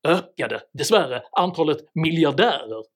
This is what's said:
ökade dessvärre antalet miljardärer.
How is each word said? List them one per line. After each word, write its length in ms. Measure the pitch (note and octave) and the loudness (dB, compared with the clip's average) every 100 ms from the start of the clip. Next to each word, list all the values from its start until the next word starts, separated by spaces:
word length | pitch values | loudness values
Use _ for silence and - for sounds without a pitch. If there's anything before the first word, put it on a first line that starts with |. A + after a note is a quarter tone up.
| - | 2
ökade 540 | C#4+ - - A#2+ A2+ - | 0 -2 -8 -6 -6 -12
dessvärre 500 | - C#3+ G#3+ C#3 B2 - | -8 2 2 2 -6 -4
antalet 460 | - F3+ F3 D#3 D3 - | -2 0 0 0 -2 -4
miljardärer. 880 | E3 D#3+ E3 D3+ C3+ A3+ E3 A2 A2 - | -2 0 2 2 2 0 0 -8 -12 -14